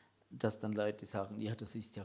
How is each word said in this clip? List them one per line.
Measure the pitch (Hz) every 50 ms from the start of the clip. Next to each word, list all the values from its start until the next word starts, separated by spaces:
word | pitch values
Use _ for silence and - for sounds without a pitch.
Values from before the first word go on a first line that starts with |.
| - _ _ _ _ -
dass | - 131 - 110 - -
dann | - 107
Leute | 107 104 104 107 104 - -
sagen, | - - 101 98 98 104 110
„Ja, | 110 107 113
das | - 113 - -
ist | 113 104 - -
ja | 104